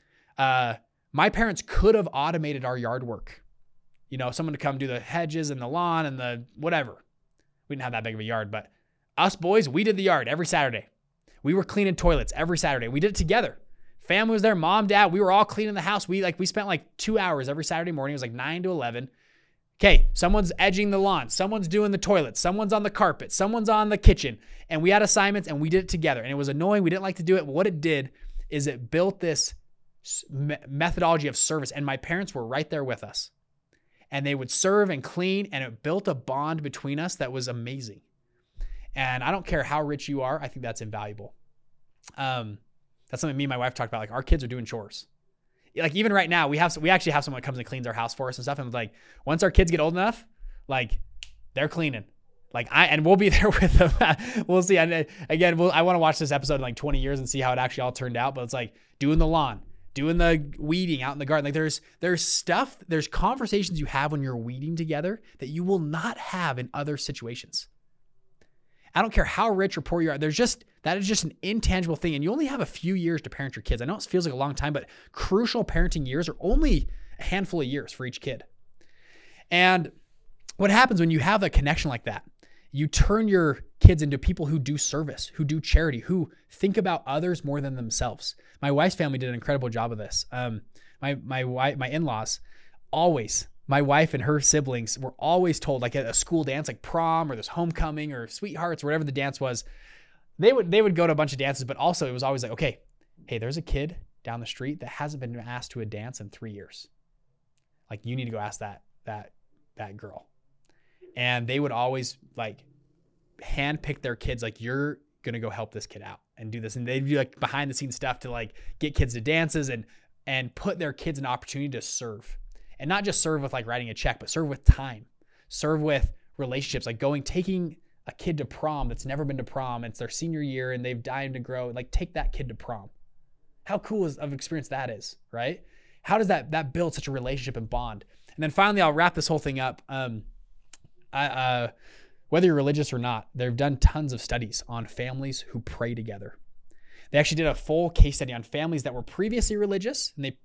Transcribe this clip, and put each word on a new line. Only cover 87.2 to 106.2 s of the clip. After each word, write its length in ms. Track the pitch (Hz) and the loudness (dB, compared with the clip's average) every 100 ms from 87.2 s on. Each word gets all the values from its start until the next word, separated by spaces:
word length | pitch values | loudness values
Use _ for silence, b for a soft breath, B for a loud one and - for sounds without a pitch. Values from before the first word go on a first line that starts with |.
| 175 170 143 | 0 -2 -2
more 160 | 143 | -4
than 140 | 139 131 | -4 -6
themselves. 600 | 117 - 123 104 - - b b | -6 -2 -2 -4 -10 -12 b b
My 120 | 143 | 0
wife's 240 | 143 175 - | 4 4 2
family 240 | 156 135 | 0 -2
did 100 | 127 | -4
an 60 | 120 | -4
incredible 340 | - 143 127 | -2 0 0
job 220 | 113 117 | -2 -2
of 80 | 113 | -4
this. 260 | 101 - - | -6 -6 -6
Um, 300 | 123 123 110 - b b b | -4 -4 -6 -10 b b b
my, 140 | 139 143 | -4 -4
my 180 | - 131 | -4 -4
wi-, 340 | 127 127 135 135 | -2 0 0 0
my 140 | 131 | -2
in-laws 500 | 151 160 110 110 - b b b b - | -2 -2 -2 -4 -6 b b b b -6
always, 560 | 147 175 151 107 - - - - | 2 4 2 0 -4 -6 -10 0
my 160 | 139 | 2
wife 320 | 143 143 160 139 | 6 6 4 2
and 80 | |
her 160 | 127 151 | 0 4
siblings 580 | 139 151 135 123 113 - | 6 6 4 -4 -6 -6
were 160 | 131 - | -8 -4
always 400 | 143 180 180 151 | 2 4 4 2
told, 240 | - 131 | -2 -2
like, 120 | 120 139 | 0 -2
at 120 | 117 | 0
a 60 | |
school 300 | 113 - 165 | 0 2 0
dance, 240 | 143 135 151 | 0 -2 -6
like 140 | 113 | -8
prom 500 | - 170 165 165 160 | -4 0 2 2 0
or 40 | 120 | -4
this 120 | 101 | -6
homecoming 680 | - 170 165 160 151 151 | -4 -2 0 -2 -4 -6
or 140 | 131 117 | -8 -10
sweethearts, 560 | - 208 151 175 165 | -10 -10 -4 -4 -4
whatever 200 | 143 156 | -2 0
the 80 | 151 | 0
dance 280 | 139 139 135 | -2 -2 -2
was, 240 | 131 120 b b b b b b b - | -4 -4 b b b b b b b 2
they 120 | 190 | 6
would, 200 | 269 175 | 6 4
they 100 | 196 | 4
would 140 | 214 170 | 4 4
go 100 | 170 | 4
to 80 | |
a 20 | 151 | 4
bunch 180 | 151 | 0
of 40 | 135 | 0
dances, 280 | 139 135 127 | -2 -2 -6
but 120 | 131 | -2
also 300 | 147 175 143 | 0 0 -2
it 40 | |
was 120 | 127 | -2
always 180 | 135 135 | -2 -2
like, 100 | 120 | -4
"Okay, 260 | 117 151 - _ _ _ _ - | -4 -4 -4 _ _ _ _ -10
hey, 100 | 117 | -6
there's 200 | 113 151 | -6 -6
a 40 | |
kid 340 | 160 143 151 170 - _ | -4 -2 -2 -8 -16 _
down 160 | - 117 | -10 -10
the 80 | 117 | -10
street 320 | - 127 151 | -8 -8 -8
that 100 | 120 | -10
hasn't 320 | - 147 147 | -8 -8 -8
been 140 | 127 120 | -10 -10
asked 340 | 117 123 - | -10 -12 -10
to 100 | 127 | -10
a 40 | 107 | -8
dance 340 | 107 113 | -8 -10
in 100 | 127 | -12